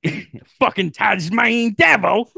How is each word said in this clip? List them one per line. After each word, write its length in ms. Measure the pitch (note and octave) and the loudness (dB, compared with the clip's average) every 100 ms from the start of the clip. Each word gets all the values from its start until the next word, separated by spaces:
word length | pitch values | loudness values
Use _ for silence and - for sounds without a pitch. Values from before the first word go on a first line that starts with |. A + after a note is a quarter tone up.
<laughs> 560 | D#3 D3 - - - _ | -6 -8 -12 -20 -20 _
fucking 320 | C4 - F#3 | -2 0 -6
Tasmanian 800 | C3 G#3+ G3 D#3+ A3 A#3 A#3 A#3 | -2 0 0 -2 -2 0 0 -2
devil 580 | G#3 E4 C#4 F3 F#3+ A#3+ | 2 2 4 2 0 -2